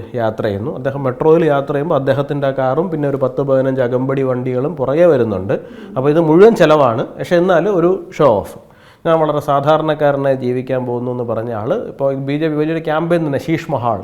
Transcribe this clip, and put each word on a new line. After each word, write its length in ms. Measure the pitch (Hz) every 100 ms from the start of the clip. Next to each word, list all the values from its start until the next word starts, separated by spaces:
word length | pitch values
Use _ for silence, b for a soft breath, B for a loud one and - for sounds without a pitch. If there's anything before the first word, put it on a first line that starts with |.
| - 123
യാത്ര 280 | 110 110
ചെയ്യുന്നു. 320 | 110 98 127 131
അദ്ദേഹം 280 | 131 139
മെട്രോയിൽ 420 | 131 120 156 165 156
യാത്ര 280 | 139 139
ചെയ്യുമ്പോൾ 220 | 143 160 143
അദ്ദേഹത്തിൻ്റെ 520 | 135 131 139 143 139
ആ 40 |
കാറും 380 | 135 131 139 185
പിന്നെ 200 | 156 143
ഒരു 80 | 135
പത്ത് 240 | 127 143
പതിനഞ്ച് 400 | 135 131 131 131
അകമ്പടി 400 | 120 127 135 135
വണ്ടികളും 540 | 131 123 127 127 147 156
പുറകെ 300 | 127 151 175
വരുന്നുണ്ട്. 480 | 135 110 95 95 147 B B B 131
അപ്പോൾ 120 | 139
ഇത് 100 | 156
മുഴുവൻ 360 | 160 165 220 208
ചിലവാണ്, 520 | 156 156 127 135 226
പക്ഷേ 280 | - 143 175
എന്നാലും 400 | 185 165 190 185
ഒരു 280 | 170 190 - -
ഷോ 80 | 143
ഓഫ്. 320 | 101 - - - b b b 165
ഞാൻ 140 | 165
വളരെ 200 | 151 147
സാധാരണക്കാരനായി 960 | 147 139 143 156 160 151 143 139 139 127
ജീവിക്കാൻ 500 | 123 127 135 127 123
പോകുന്നു 260 | 120 123
എന്ന് 120 | 123
പറഞ്ഞ 300 | 117 110 117
ആൾ 200 | 110 117
ഇപ്പോൾ 400 | 220 - - 139
ബി 200 | 135 135
ജെ 140 | 147 160
പി 60 |
വലിയൊരു 260 | 151 151 165
ക്യാമ്പയിൻ 460 | 156 156 165 175 156
തന്നെ, 140 | 131
ശീഷ് 320 | - 160 -
മഹാൾ, 320 | 131 120 101